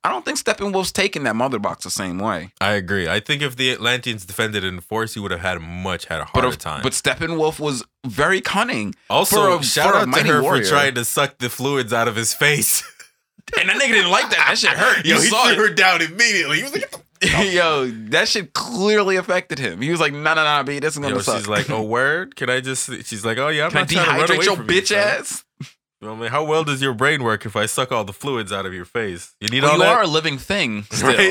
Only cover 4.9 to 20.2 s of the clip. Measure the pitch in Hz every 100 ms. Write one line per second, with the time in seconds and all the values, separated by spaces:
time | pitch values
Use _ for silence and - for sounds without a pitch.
4.9 | 110 113 - 101 87 92 90 82 87 92
5.9 | 87 - 80 71 - 123 76 80 73 127
6.9 | - 139 127 160 165 156 156 151 127 -
7.9 | _ 127 104 156 190 - 196 240 131 104
8.9 | - _ 127 190 208 202 175 135 147 165
9.9 | 190 180 143 151 151 135 139 98 143 143
10.9 | 123 120 - 139 - 123 - 131 139 113
11.9 | 117 117 107 113 - 147 143 101 - -
12.9 | _ - _ _ _ - - 180 220 269
13.9 | 220 180 202 240 180 143 226 - 143 226
14.9 | 202 156 - - 220 233 - 214 170 190
15.9 | 170 160 180 233 202 147 156 269 294 277
16.9 | - _ _ 190 151 196 175 165 151 131
17.9 | 113 107 151 208 220 180 - - 233 202
18.9 | 214 196 185 170 180 - 147 120 85 135
19.9 | 170 151 143